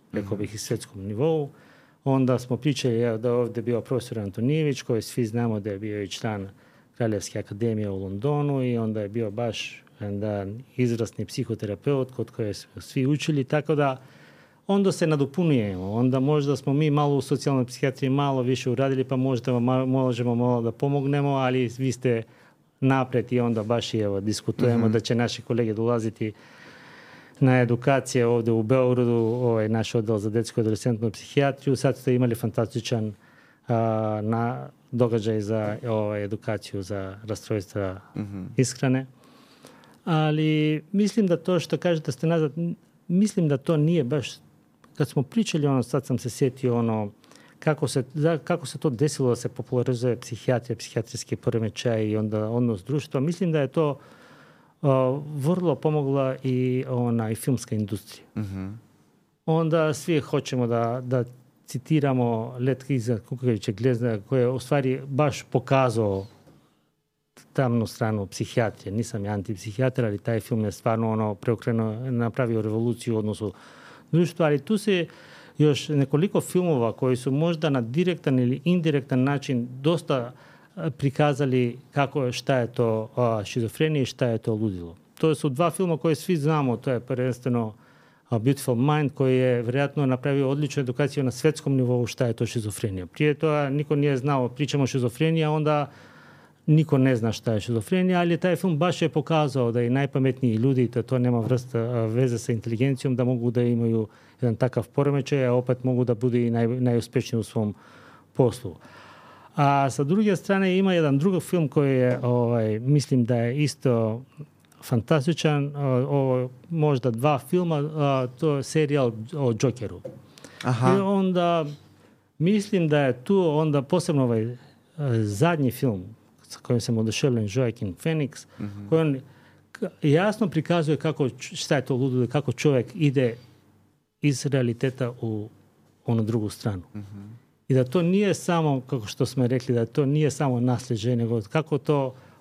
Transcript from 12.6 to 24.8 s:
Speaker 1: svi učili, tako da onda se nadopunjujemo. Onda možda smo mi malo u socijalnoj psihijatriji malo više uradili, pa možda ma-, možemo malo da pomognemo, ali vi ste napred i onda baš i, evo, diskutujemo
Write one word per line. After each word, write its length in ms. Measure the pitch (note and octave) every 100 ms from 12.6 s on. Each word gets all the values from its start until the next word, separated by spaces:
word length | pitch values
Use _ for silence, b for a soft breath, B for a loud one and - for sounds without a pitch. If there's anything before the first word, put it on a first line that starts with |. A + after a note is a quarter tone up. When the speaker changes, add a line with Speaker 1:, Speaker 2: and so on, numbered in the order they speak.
| - -
Speaker 1:
svi 260 | - C#3+ C3
učili, 360 | D3 - D3+
tako 320 | C3 D3+ D3 D3+
da 220 | C#3+ B2+ B B B B B B -
onda 240 | G3 G3
se 160 | - E3+
nadopunjujemo. 840 | D#3 C#3 D#3+ E3+ C3+ G#2 F#2 F#2+
Onda 280 | A2 B2+ C3
možda 360 | C3+ D3+ C#3+ C3
smo 180 | -
mi 160 | C#3 D#3
malo 260 | C#3+ C#3+ C#3+
u 60 |
socijalnoj 440 | B2+ C#3 - C3+ B2
psihijatriji 440 | - C#3+ B2+ C3
malo 320 | C3+ C#3+ C3+
više 280 | B2 B2+ C3+
uradili, 340 | A#2+ C3+ C3
pa 120 | B2+ C3
možda 360 | C3 B2+ B2
ma-, 340 | B2 A#2+ B2+ C3
možemo 500 | C3 C3 A#2+ B2 A#2+
malo 260 | B2 A#2+
da 100 | A#2
pomognemo, 580 | - C#3+ C#3+ C3+ C#3+ C#3+
ali 420 | C3+ C3 B2+ A#2+ B2
vi 140 | C3
ste 320 | B2 B2+ A#2 A2 b b b _ _
napred 540 | C3+ C3+ B2+ B2+ A2+
i 60 | B2
onda 240 | A#2+ A2+
baš 300 | G#2+ A#2 -
i, 60 | A2+
evo, 220 | G#2 G2
diskutujemo 640 | G2+ G#2+ - - B2 A#2